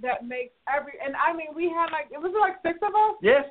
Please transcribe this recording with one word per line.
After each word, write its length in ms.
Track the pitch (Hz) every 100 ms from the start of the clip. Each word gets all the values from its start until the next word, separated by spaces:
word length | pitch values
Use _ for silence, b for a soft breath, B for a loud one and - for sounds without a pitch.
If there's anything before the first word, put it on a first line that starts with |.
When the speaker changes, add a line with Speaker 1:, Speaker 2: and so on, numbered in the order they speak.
Speaker 1:
that 240 | 247 247 240
makes 260 | 247 247 _ -
every, 240 | 277 285 269
and 100 | 269 269
I 160 | 302 330
mean, 120 | 311
we 140 | 302 349
had 240 | 330 339
like, 160 | 320 294
it 80 | 285
was 120 | 339 403
like 240 | 381 370
six 160 | 339 339
of 100 | 415
us. 240 | 403 427 427
Speaker 2:
Yes, 220 | 392 523 -